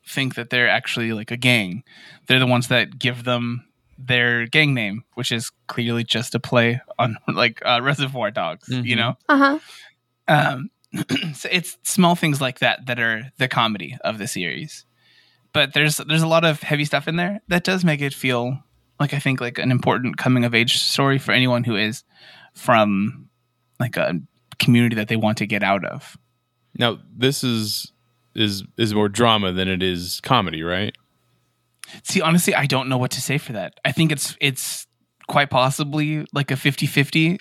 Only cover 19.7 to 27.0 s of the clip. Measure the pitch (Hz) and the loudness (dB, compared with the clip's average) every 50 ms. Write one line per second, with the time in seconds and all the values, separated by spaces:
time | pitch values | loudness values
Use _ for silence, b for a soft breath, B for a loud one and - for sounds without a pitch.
19.7 | 127 123 - - 110 104 127 123 - - - 131 127 127 120 120 117 113 117 123 | 0 2 2 2 0 2 0 -2 -4 -2 0 2 2 2 2 2 2 2 2 2
20.7 | - - - - - - 139 139 135 135 - - 98 123 127 127 123 120 120 117 | 0 0 -2 0 0 2 2 2 2 0 0 0 0 2 2 2 2 0 0 0
21.7 | 113 98 107 107 110 - b b b b b b b b b b _ - - - | 0 0 -2 -2 -4 -8 b b b b b b b b b b _ -4 2 4
22.7 | 123 110 107 104 101 95 101 113 127 - - - _ _ _ _ _ _ _ _ | 6 6 6 4 2 2 0 -2 -4 -8 -14 -20 _ _ _ _ _ _ _ _
23.7 | _ - 127 120 - - 82 - 87 85 - - _ _ _ _ - - - - | _ -6 -6 -4 -2 -2 -2 -2 -2 -4 -6 -10 _ _ _ _ -6 0 4 4
24.7 | 120 117 120 120 113 110 104 104 113 110 110 107 110 - 110 104 110 104 101 95 | 6 6 4 4 2 -2 -2 -2 -2 0 0 0 0 0 -2 -2 -2 0 2 2
25.7 | 101 98 87 - - 143 - - - - _ _ _ _ _ _ _ _ _ _ | 2 0 0 -4 -8 -10 -14 -18 -20 -20 _ _ _ _ _ _ _ _ _ _
26.7 | - - 123 117 101 - | -4 0 0 0 0 -2